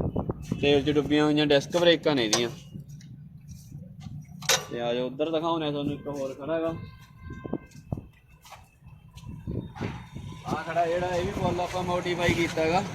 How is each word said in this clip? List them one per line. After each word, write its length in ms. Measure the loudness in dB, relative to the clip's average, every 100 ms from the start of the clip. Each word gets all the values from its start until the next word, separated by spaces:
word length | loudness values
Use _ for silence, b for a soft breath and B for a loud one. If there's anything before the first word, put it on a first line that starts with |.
| 0 -2 -4 -6 -4 2
ਤੇਲ 200 | 6 6
'ਚ 80 | 6
ਡੁੱਬੀਆਂ 320 | 2 4 4 6
ਹੋਈਆਂ 200 | 4 6
ਡਿਸਕ 300 | 6 4 6
ਬ੍ਰੇਕਾਂ 380 | 6 6 4 4
ਨੇ 100 | 4
ਇਹਦੀਆਂ। 240 | 2 2 -4 -12 -14 -14 -16 -16 -18 -18 -18 -18 -18 -16 -16 -16 -14 -12 -12 -14 -6 0 0 0
ਤੇ 80 | -4
ਆ 120 | -2
ਜਾਓ 120 | 0 -2
ਉੱਧਰ 220 | -2 -2
ਦਿਖਾਉਂਦੇ 340 | 0 0 0 0
ਆ 60 |
ਤੁਹਾਨੂੰ, 220 | -2 -2
ਇੱਕ 140 | -4 -6
ਹੋਰ 260 | -6 -6 -6
ਖੜਾ 200 | -4 -2
ਹੈਗਾ। 180 | -2 -4 -10 -16 -20 -18 -14 -12 -8 -8 -8 -18 -10 -10 -10 -20 _ -20 -20 -20 -20 _ -20 -20 -20 -16 -14 -10 -8 -8 -8 -8 -8 -8 -12 -14 -14 -12 -6
ਆਹ 180 | -4
ਖੜਾ 220 | -2 0 2
ਜਿਹੜਾ, 220 | 2 0
ਇਹ 160 | 0
ਵੀ 80 | 0
ਫੁੱਲ 280 | 0 0 0
ਆਪਾਂ 220 | -2 -2
ਮੋਡੀਫਾਈ 500 | 0 0 0 2 2
ਕੀਤਾ 280 | 2 0 2
ਹੈਗਾ 220 | 2 2 0